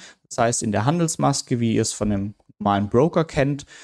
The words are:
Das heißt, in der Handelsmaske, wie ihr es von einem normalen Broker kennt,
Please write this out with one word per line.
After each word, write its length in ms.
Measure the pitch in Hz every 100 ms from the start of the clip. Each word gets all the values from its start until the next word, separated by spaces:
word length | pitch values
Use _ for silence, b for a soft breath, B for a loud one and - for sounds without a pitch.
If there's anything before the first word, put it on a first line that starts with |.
| B B -
Das 100 | -
heißt, 240 | 117 117
in 80 | 110
der 140 | 101 117
Handelsmaske, 720 | 175 165 - 139 139 - 123
wie 160 | 117 110
ihr 60 |
es 100 | 110
von 180 | - 104
einem 220 | 101 101 - _ -
normalen 320 | 101 101 101
Broker 340 | 117 160 170 160
kennt, 400 | 151 139 143 - B